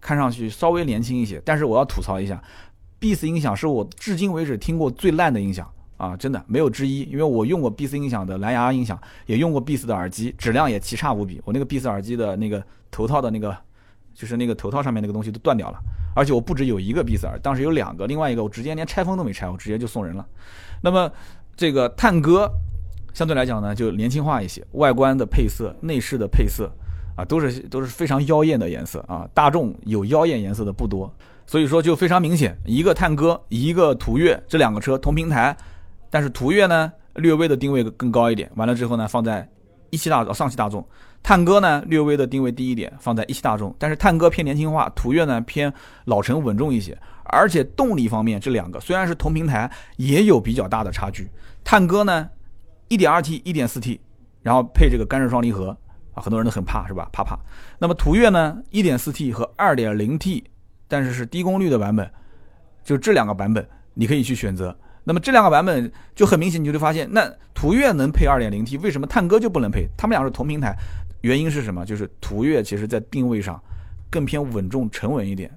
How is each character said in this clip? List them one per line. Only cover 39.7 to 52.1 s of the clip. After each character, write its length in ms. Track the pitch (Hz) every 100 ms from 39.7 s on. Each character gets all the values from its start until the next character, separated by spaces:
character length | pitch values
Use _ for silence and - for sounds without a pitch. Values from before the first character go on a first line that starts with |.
| _ -
一 60 | 156
汽 120 | 165
大-， 140 | 139 113
哦， 80 |
上 160 | 104 139
汽 60 | 120
大 120 | 107
众。 160 | 101 - - - -
探 200 | - 190
歌 160 | 175 202
呢， 240 | 185 147 -
略 120 | 156
微 160 | 147 147
的 100 | 127
定 160 | 135
位 80 | 127
低 200 | 120 127
一 60 | 117
点， 180 | 82 -
放 140 | -
在 80 | 113 -
一 60 |
汽 80 | -
大 160 | 127 107
众， 180 | 101 -
但 120 | 151
是 80 | 151
探 200 | 196 165
歌 120 | 170
偏 160 | - 147
年 100 | 147
轻 160 | 156
化， 160 | 156 - -
途 160 | 120
岳 140 | 156 156
呢 160 | 117
偏 320 | 117 151 143 143 - - -
老 160 | 104
成 200 | 101 143
稳 140 | 131 104
重 180 | 147
一 60 | 120
些。 180 | 92 - - - -
而 240 | 139 196
且 120 | 160
动 340 | 123 - 262 175
力 100 | 113
方 160 | 110
面， 160 | 113 104
这 120 | 135
两 200 | 117 87
个 80 | -
虽 160 | - 185
然 100 | 180
是 80 |
同 200 | 160 -
平 120 | 160 160
台， 240 | 113 117 - - -
也 260 | 131 143
有 160 | 214 135
比 140 | 107
较 160 | 127 92
大 160 | 110 101
的 60 |
差 200 | - 98
距。 160 | 101 95 - - - -
探 200 | 214 175
歌 200 | 196
呢， 240 | 202